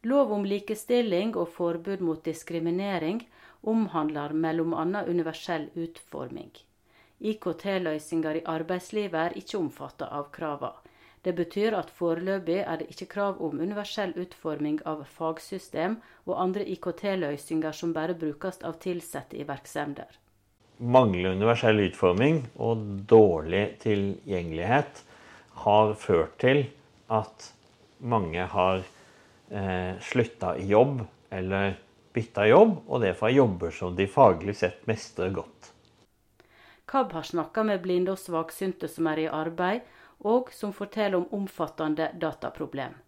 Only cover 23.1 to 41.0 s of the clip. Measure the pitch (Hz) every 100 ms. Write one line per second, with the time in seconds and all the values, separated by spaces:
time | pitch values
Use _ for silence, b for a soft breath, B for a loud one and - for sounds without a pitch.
23.1 | 113 104 82 80 92 104 - 113 101 98
24.1 | 95 - 92 87 78 90 131 151 - -
25.1 | B B B B - - 104 107 104 -
26.1 | 87 78 - 127 143 127 - _ _ -
27.1 | 110 107 - - _ _ _ _ _ 123
28.1 | 113 85 85 87 98 92 92 92 b b
29.1 | b b b _ 104 98 92 90 95 -
30.1 | 127 113 - 90 78 98 104 135 135 104
31.1 | _ _ 98 92 98 98 95 - _ _
32.1 | 120 104 - 104 135 226 175 - 131 101
33.1 | 87 110 135 123 87 85 - 90 87 98
34.1 | - 123 82 95 101 90 - - 110 -
35.1 | - 92 90 - _ - _ _ _ _
36.1 | _ _ _ b b b b - 277 220
37.1 | 165 160 175 156 - 220 196 180 180 180
38.1 | 190 - 165 165 - 196 180 156 - 160
39.1 | 156 156 151 160 165 180 226 b b b
40.1 | b 208 240 247 - 208 190 202 220